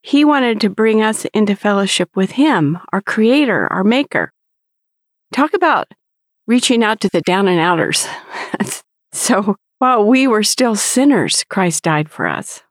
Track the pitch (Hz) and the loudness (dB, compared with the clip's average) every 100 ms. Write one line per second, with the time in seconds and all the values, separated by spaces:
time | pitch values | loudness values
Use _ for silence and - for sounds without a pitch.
0 | - 277 302 294 247 220 208 190 220 214 | 0 2 4 2 0 0 -2 0 2 2
1 | 220 220 - 214 208 202 208 196 196 - | 0 -2 -4 0 0 0 0 0 0 -2
2 | 180 - 190 - 302 226 147 175 - 190 | -4 -2 -2 2 2 2 0 -2 -4 -6
3 | - - 220 277 277 175 92 - 196 247 | -4 0 2 4 2 0 -2 0 2 0
4 | 277 - - _ _ _ _ _ _ _ | 0 -4 -6 _ _ _ _ _ _ _
5 | _ _ _ - 302 381 349 233 - _ | _ _ _ -2 -2 0 0 0 -4 _
6 | _ _ _ _ - 247 - 240 220 214 | _ _ _ _ 0 0 2 0 2 0
7 | 196 175 160 185 196 175 165 170 - - | -2 -2 0 0 2 2 2 0 -2 -4
8 | - - - - - - - - _ _ | -6 -12 -16 -14 -10 -8 -6 -8 _ _
9 | _ - - 233 208 196 _ _ 254 247 | _ -8 -2 -2 0 -4 _ _ 0 2
10 | 208 262 262 214 208 - 254 214 - - | 4 4 2 0 0 0 0 0 -2 2
11 | 277 247 120 - - - 185 165 175 156 | 2 2 0 -4 -4 -2 -2 -2 -2 -2
12 | 156 - 85 71 - - _ | -4 -6 -6 -6 -10 -18 _